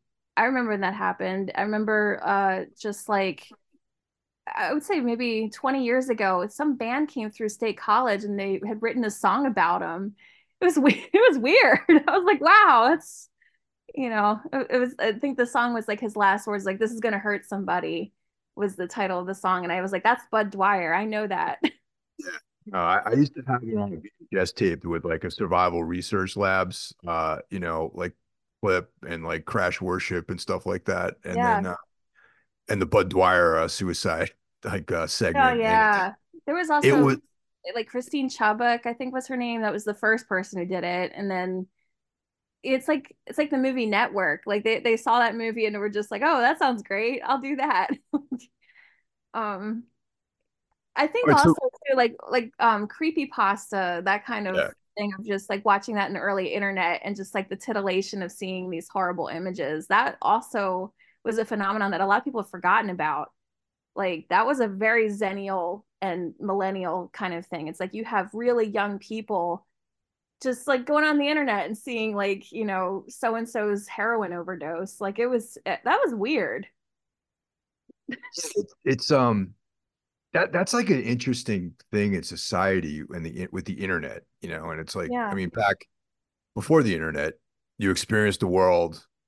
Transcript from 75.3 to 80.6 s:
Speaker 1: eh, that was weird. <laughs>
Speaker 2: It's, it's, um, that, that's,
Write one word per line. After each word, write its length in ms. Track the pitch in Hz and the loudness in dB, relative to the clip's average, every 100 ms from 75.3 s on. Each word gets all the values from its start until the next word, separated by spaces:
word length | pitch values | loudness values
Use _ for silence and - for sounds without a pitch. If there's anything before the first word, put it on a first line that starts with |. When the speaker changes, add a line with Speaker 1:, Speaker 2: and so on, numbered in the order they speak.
| 240 220 - - | 0 -4 -10 -6
Speaker 1:
eh, 100 | - | -4
that 160 | 247 403 | 0 2
was 100 | 427 | 0
weird. 520 | 220 233 294 156 127 - _ _ _ _ _ _ _ _ _ _ _ _ _ - | -2 -2 0 -2 -6 -10 _ _ _ _ _ _ _ _ _ _ _ _ _ -16
<laughs> 80 | 932 988 - 466 | -14 -14 -12 -6
Speaker 2:
It's, 200 | 415 403 _ | -6 -6 _
it's, 260 | 131 131 - | -2 -2 2
um, 440 | 143 123 104 95 - _ _ _ _ _ _ _ | 4 4 2 -2 -10 _ _ _ _ _ _ _
that, 200 | 160 190 | 0 0
that's, 220 | 175 | 0